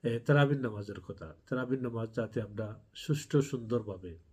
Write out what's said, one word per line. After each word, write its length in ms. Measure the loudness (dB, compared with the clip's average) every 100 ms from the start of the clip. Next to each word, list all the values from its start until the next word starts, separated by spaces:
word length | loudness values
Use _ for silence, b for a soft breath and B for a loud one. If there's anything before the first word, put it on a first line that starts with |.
আহ, 140 | 0 -2 6
তারাবির 340 | 8 8 4
নামাজের 400 | 0 -4 -8 -10
কথা। 340 | -10 -12 -12 -16 -4
তারাবির 340 | -2 0 0
নামাজ 340 | 0 -2 -4 -2
যাতে 260 | -2 -4
আমরা 380 | -4 -6 -6 -8 -16
সুষ্ঠু 480 | -14 -2 -2 4 2
সুন্দরভাবে 760 | 4 -2 0 -2 -2 -8 -10 -14 -18